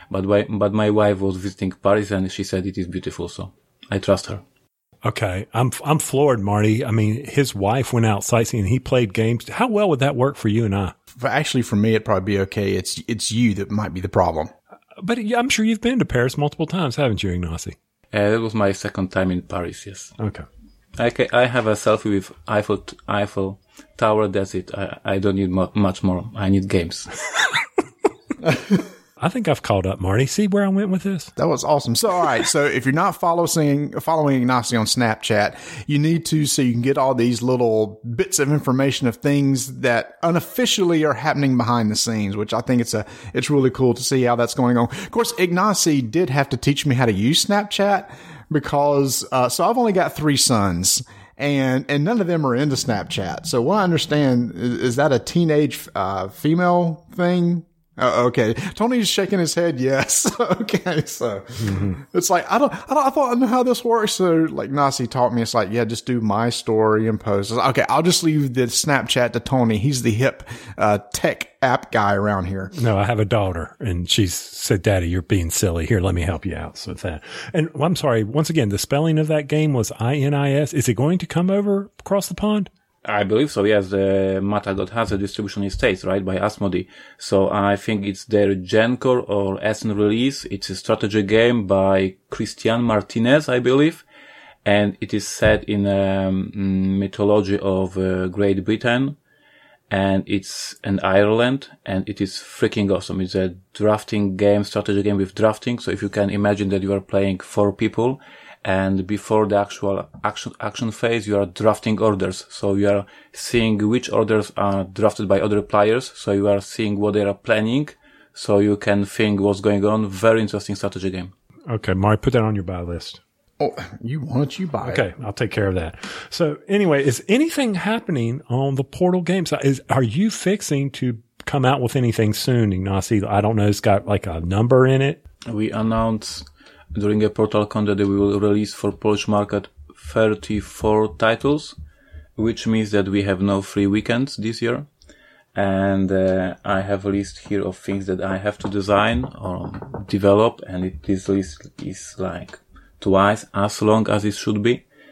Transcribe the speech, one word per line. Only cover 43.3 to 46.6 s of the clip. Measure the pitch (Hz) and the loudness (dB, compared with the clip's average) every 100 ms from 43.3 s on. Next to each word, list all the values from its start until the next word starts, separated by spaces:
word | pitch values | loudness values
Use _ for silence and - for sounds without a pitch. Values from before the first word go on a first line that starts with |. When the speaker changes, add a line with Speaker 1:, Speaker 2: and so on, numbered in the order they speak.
Speaker 3:
it's | 131 127 | -6 0
really | 143 131 | 2 2
cool | - 127 | 2 2
to | 120 | 2
see | - 135 | 0 2
how | 120 120 | 2 2
that's | 120 - | 0 2
going | 123 120 | 2 2
on. | 120 | 0
Of | - 196 | -2 -6
course, | 226 233 | -2 -2
Ignacy | - 185 175 214 196 170 143 113 | 0 0 2 0 2 2 2 0
did | 160 170 | 0 0
have | 139 135 | 0 0
to | |
teach | 127 | 0